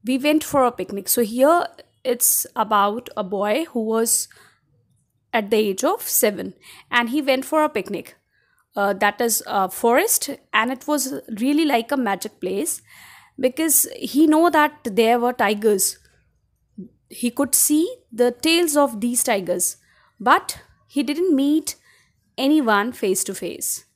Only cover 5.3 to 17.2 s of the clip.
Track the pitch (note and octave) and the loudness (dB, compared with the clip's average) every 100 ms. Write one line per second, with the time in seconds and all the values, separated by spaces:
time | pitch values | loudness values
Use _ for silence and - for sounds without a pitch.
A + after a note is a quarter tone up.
5.3 | A3+ G3+ A3 G#3+ F#3+ C#4+ G#4+ - - G#3+ | -4 0 0 0 0 -2 -2 -2 0 0
6.3 | G3 - - - - _ A#3+ A#3 C#4+ C#4 | -2 -10 -14 -20 -20 _ 0 0 -2 0
7.3 | C4 C4 D#4 D4+ A3+ F#3 F#3+ - _ _ | -2 0 0 0 -2 -6 -10 -12 _ _
8.3 | _ _ _ _ - G3+ G3 G#3 G#3 A#3+ | _ _ _ _ -4 -2 2 0 0 -2
9.3 | - - A3+ F#3 - A#3 B3+ G#4+ - - | -2 -2 -2 -2 0 2 2 2 -2 -4
10.3 | C#4 _ A3 A#3 - - D4 B3+ C#4 - | -12 _ -2 0 -4 -2 -2 -2 -8 -10
11.3 | G#3 B3+ D4 D#4+ A#3+ A#3 C#4+ A3 G3 - | -4 0 2 2 0 0 -2 -2 -4 -6
12.3 | _ F3+ G3 D#4+ - _ - - - _ | _ -6 -4 -6 -8 _ -20 -20 -20 _
13.3 | - B3+ B3+ D#4+ - - - A#3+ C4 D#4 | -2 -2 0 0 0 0 -6 -4 2 4
14.3 | D#4 E4+ D#4 D4 D4+ A#3 G3 A3+ A#3+ A#3+ | 6 4 4 2 -2 -4 2 2 4 0
15.3 | B3 G#3 G#3 A3 G3+ - - _ _ _ | 0 0 2 2 2 0 -4 _ _ _
16.3 | _ _ _ _ - F#3 _ _ - | _ _ _ _ -20 -20 _ _ -6